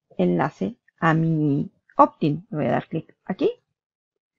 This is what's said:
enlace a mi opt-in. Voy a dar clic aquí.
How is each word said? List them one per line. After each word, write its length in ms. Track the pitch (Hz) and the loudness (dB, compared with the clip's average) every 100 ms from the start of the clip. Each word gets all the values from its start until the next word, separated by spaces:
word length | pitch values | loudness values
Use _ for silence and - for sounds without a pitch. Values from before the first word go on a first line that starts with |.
| _ - | _ -2
enlace 600 | 180 175 151 - 190 240 _ - | 0 2 -2 -4 -8 -8 _ -2
a 160 | 165 | 0
mi 580 | 160 165 160 151 143 165 _ _ - | 2 2 0 0 0 -4 _ _ 2
opt-in. 500 | 294 - 160 156 - | 2 2 -2 -4 -6
Voy 160 | 151 131 | -6 -2
a 60 | |
dar 160 | 135 - | -2 -4
clic 280 | 160 - _ - | -10 -10 _ -10
aquí. 260 | 190 370 480 _ _ _ _ _ _ _ | -2 -2 -4 _ _ _ _ _ _ _